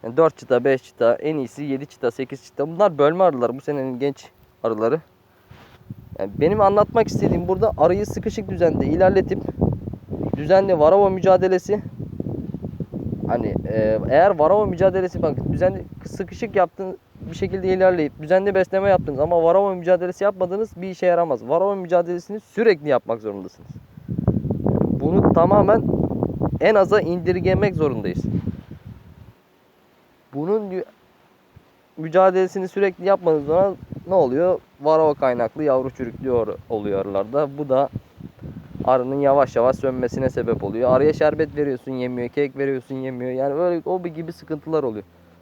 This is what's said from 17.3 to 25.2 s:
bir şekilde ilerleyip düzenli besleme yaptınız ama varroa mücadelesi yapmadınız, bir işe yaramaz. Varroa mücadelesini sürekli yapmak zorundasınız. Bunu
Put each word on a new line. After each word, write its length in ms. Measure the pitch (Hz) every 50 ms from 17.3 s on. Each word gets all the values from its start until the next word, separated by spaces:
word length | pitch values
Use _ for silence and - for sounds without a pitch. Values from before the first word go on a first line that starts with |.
bir 60 | -
şekilde 380 | - - 190 185 196 185 190 185
ilerleyip 480 | 185 190 185 185 175 156 143 - - 151
düzenli 320 | 151 180 185 196 202 190
besleme 340 | 190 185 - - 190 190 202
yaptınız 320 | 190 180 - - 143 131
ama 220 | 147 160 175 170 160
varroa 320 | 165 175 190 202 202 190
mücadelesi 500 | 180 170 165 185 175 175 180 180 - 196
yapmadınız, 460 | 202 208 190 185 175 180 202 226 208 -
bir 120 | 170 180 190
işe 180 | 185 - -
yaramaz. 420 | 180 175 170 170 165 139 113 107 117
Varroa 260 | 143 170 185 196 202
mücadelesini 680 | 196 185 170 170 175 175 170 175 175 170 _ 202 214
sürekli 480 | - _ _ - 233 226 196 151 143 147
yapmak 320 | 135 120 _ - 113 117
zorundasınız. 500 | 107 110 101 101 92 92 _ - - - - - - - - - - - - - - - - - - - - - - - - - - - - -
Bunu 320 | 131 151 170 196